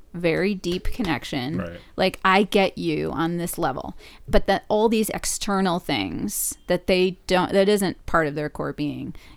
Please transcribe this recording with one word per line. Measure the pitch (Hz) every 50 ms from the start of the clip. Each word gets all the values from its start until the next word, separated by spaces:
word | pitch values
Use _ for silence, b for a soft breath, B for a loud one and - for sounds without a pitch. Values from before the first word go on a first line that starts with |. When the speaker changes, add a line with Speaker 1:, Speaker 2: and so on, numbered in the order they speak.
| - -
Speaker 1:
very | - 175 175 170 156 156 180 208 208
deep | 190 - 175 175 185 -
connection. | - - - 226 175 147 117 - - - 143 123 135 165 92
Speaker 2:
Right. | 90 85 85 90 B B B
Speaker 1:
Like, | - 190 190 - - -
I | 190 190 196
get | 196 190 - 202 190 - -
you | - 175 165 151 151 151 160
on | 135 - 165 170 175
this | 170 170 170 -
level. | - 170 143 131 - - - - B B B B B B
But | - - 202 - -
that | 196 - -
all | - 208 214 220 233
these | 233 220 220 -
external | - - - - - - - 226 202 190 190 180 170 180
things | - - 143 110 95 92 80 - - 208 - - - - - - -
that | - 180 180 - -
they | 190 180 185 190 180 - - -
don't, | 185 180 185 -
that | - 196 196 202
isn't | 208 196 196 175 - - -
part | - - 170 160
of | 143 147
their | 156 151 151
core | - - 147 143
being, | 135 - 147 147 131 127 131 - - B B B B